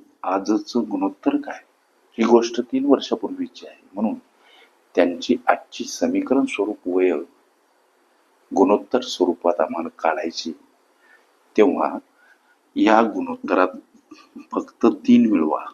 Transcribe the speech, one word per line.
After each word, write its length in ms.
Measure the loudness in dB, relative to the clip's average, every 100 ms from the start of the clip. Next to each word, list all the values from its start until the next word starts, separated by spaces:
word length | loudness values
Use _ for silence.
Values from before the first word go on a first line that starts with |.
| -12 _
आजचं 680 | -4 -4 -2 -2 -2 -4 -4
गुणोत्तर 440 | -4 -4 -4 -2 -2 -6
काय. 140 | -14 _ _ _ _ _ -2
ही 60 |
गोष्ट 360 | 4 4 4 -4
तीन 240 | -4 -2 2
वर्षापूर्वीची 840 | 2 2 -6 -6 -8 -10 -12 -20
आहे, 140 | -20 _
म्हणून 200 | -6 -4 -6 _ _ _ -20 _ _ _ 0
त्यांची 400 | 0 -2 -4 -2 0
आजची 360 | -2 -2 -12 -10
समीकरण 600 | -4 -2 -2 0 0 -2
स्वरूप 420 | -2 -4 -6 -4
वय 240 | 0 2 0 -6 _ _ _ _ _ _ _ _ _ _ _ -4
गुणोत्तर 500 | 2 4 2 0 -4
स्वरूपात 600 | -4 -2 -2 0 -2 0
आम्हाला 280 | -2 -4 -10 -4
काढायची. 520 | -4 -2 -6 -8 -12 -12 _ _ _ _ _ _ _ _ _ 2
तेव्हा 420 | 4 4 -2 -4 -14 _ _ _ _ _ _ 0
या 260 | 4 4 4
गुणोत्तरात 640 | -2 -8 -8 -2 0 0 -2 -20 _ -20 -20 -20 -20 -8
फक्त 340 | -8 -8 0 0 2 4
तीन 220 | 4 4
मिळवा. 280 | 2 0 -4 -6